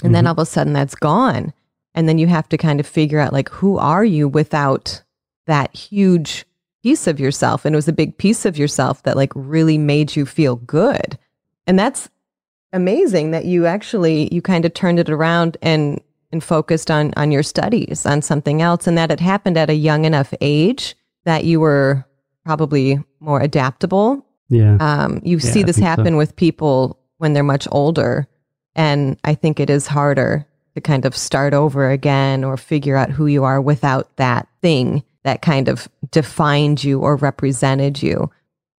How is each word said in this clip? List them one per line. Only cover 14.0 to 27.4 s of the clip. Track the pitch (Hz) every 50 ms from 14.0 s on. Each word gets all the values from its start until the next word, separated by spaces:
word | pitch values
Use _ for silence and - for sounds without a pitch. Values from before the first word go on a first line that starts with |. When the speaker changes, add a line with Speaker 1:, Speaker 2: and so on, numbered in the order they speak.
| 170 160 160 151 151 - -
Speaker 1:
you | 175 -
kind | - 185 165 165
of | 165 -
turned | - - 175 175 170
it | 165 156
around | 156 147 160 165 170 170 170 170 156 - -
and, | 165 160 156 147 147 143 - - _ _ _ _ - -
and | 165 -
focused | - 170 156 156 - 170 156 - -
on, | 160 151 151 151 -
on | - 147 151
your | 147 139 151
studies, | - - 165 165 208 233 202 - - - - -
on | - 143 147 147
something | - 151 147 - 147 143 156
else, | 165 170 170 165 -
and | 180 170 165
that | 165 160
it | 156 156
happened | 170 185 196 208 - 196 170
at | 160 156 151
a | 156
young | 156 147 156 151 151 160
enough | 160 160 143 135 - - -
age | - 143 147 151 160 202 262 277 - - - _ _ _ _ _ -
that | 170 160 156 -
you | 170 165 160
were | 160 156 143 139 139 135 139 135 135 _ _ _ _ _ _ _ -
probably | 165 156 151 160 147 151 143 131 135 139 143 147 _ _ _
more | 156 156 143 135
adaptable. | 147 151 - 151 127 131 127 - - 175 185 196 208 226 277 277 - _ _ _ _ -
Speaker 2:
Yeah. | 127 117 107 104 104 104
Speaker 1:
Um, | 156 151 147 143 143 - - - -
you | 175 175 160
Speaker 2:
Yeah, | 135 117 -
Speaker 1:
see | 214
Speaker 2:
I | 190
Speaker 1:
this | 165 170
Speaker 2:
think | 208 202
so. | 170
Speaker 1:
happen | 160 180 185 175 165
with | 151 151 156 -
people | - 180 160 - - 156 147 135 131 131 - - _ _ _ _ -
when | 165 151 147
they're | 143